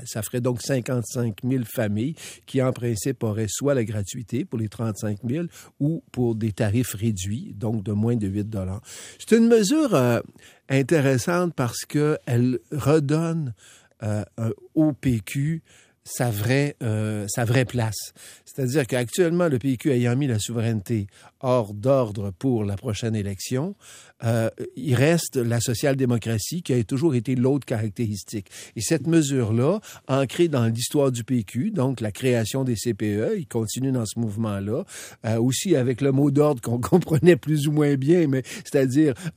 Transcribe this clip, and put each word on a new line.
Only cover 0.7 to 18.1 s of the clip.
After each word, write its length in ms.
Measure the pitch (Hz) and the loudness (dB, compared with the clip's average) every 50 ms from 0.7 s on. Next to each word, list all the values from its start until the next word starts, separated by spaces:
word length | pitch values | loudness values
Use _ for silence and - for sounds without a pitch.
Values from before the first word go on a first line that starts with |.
| 139 131 113 - 131 123 113 - - 131 120 117 104 - - | -2 -2 -2 -2 -2 -4 -4 -4 -4 -2 -2 -2 -4 -4 -2
mille 220 | 123 135 131 120 | -2 -2 -2 -2
familles 500 | - - - 113 104 104 107 117 147 165 - - - - - _ - | -4 -2 -2 -2 0 0 -2 -2 -4 -6 -8 -14 -18 -18 -20 _ -4
qui, 160 | - 131 127 | -2 0 2
en 100 | 131 120 | 2 0
principe, 480 | - 117 120 117 101 - 139 131 - - | 0 -2 -2 -2 -2 -2 -4 -2 -2 -2
auraient 220 | 110 104 107 110 104 | -2 -2 -2 -2 -4
soit 280 | - - 131 139 143 | -4 -2 0 0 2
la 80 | 131 113 | 2 0
gratuité 600 | 104 107 110 101 - - 135 120 - - 120 160 | 0 -2 -4 -6 -6 -8 -12 -8 -6 -6 -6 -4
pour 140 | - - 117 | -4 -4 -6
les 120 | 110 104 | -6 -6
trente-cinq 540 | - - 117 113 104 - - 107 104 101 - | -6 -6 -4 -4 -4 -4 -4 -6 -6 -4 -4
mille 260 | 117 123 160 175 165 - - - - _ _ | -4 -4 -4 -6 -8 -10 -16 -20 -20 _ _
ou 220 | 143 147 165 165 - _ | -2 -2 -2 -4 -8 _
pour 220 | - 127 123 117 117 | -4 -2 0 0 0
des 180 | 110 107 113 | 0 -2 -2
tarifs 440 | 101 - 120 104 101 123 127 - - | -2 0 0 0 2 0 0 -2 -4
réduits, 580 | 101 110 117 107 92 90 95 104 120 - - - | -2 -2 -2 -2 -2 -4 -6 -6 -6 -8 -10 -10
donc 280 | 104 120 110 113 113 95 | -6 -4 -4 -4 -4 -4
de 80 | 110 | -2
moins 240 | 104 104 107 117 120 | -2 0 2 2 0
de 100 | 120 104 | 0 -2
huit 240 | 98 98 104 104 110 | -2 -2 -4 -4 -4
dollars. 320 | 107 98 95 92 92 98 - - - - - - - - | -6 -6 -6 -6 -6 -8 -12 -16 -18 -18 -18 -20 -20 -18
C'est 180 | - - 214 233 | 0 2 4 6
une 100 | 226 233 | 6 6
mesure, 440 | 233 226 214 180 269 320 311 254 208 | 6 6 6 4 4 2 4 4 4
euh, 260 | 143 127 123 120 110 - - - _ - - - _ _ - 135 | 4 4 4 4 2 0 -4 -12 _ -20 -20 -20 _ _ 0 0
intéressante 800 | 135 139 120 170 160 135 139 135 127 - - 175 175 180 175 156 | 2 2 4 4 4 4 4 4 2 2 2 0 2 0 0 0
parce 300 | - 135 117 - - - - | -2 -2 -2 -2 -6 -8 -4
que 300 | - 147 147 151 156 - - | -2 0 2 2 0 -2 -2
elle 340 | - 120 120 120 127 127 117 - _ | 0 2 2 2 2 0 -2 -6 _
redonne, 840 | - 151 113 131 151 165 151 135 151 156 165 165 165 165 151 127 113 - - - - - _ _ _ _ - | -8 -2 2 4 4 4 4 2 0 0 0 0 -2 -2 -4 -6 -8 -10 -16 -20 -20 -20 _ _ _ _ -4
euh, 200 | 107 107 107 101 - _ - | -2 -2 -2 -4 -6 _ -6
un, 140 | 113 117 - - - - _ | -4 -4 -4 -6 -12 -4 _
au 180 | 320 156 156 139 | 2 2 2 2
P 260 | - - 135 123 110 104 | 0 0 0 0 0 -2
Q 360 | - - 139 139 151 165 160 - _ - - _ _ _ _ _ | -6 -4 -4 -2 -2 -2 -4 -8 _ -20 -20 _ _ _ _ _
sa 260 | - - - 135 120 | -12 -4 -2 -2 -2
vraie, 440 | 110 101 107 127 131 135 143 147 147 - | 0 -2 0 2 2 2 2 0 -2 -4
euh, 440 | 131 117 110 107 107 107 107 104 104 104 | -4 -2 -2 -2 -2 -2 -4 -4 -6 -6
sa 160 | - - 120 | -4 -2 0
vraie 200 | 110 120 131 127 | 2 2 2 2
place. 480 | - - 123 113 110 104 - - - | 2 0 -2 -2 -2 -4 -6 -10 -14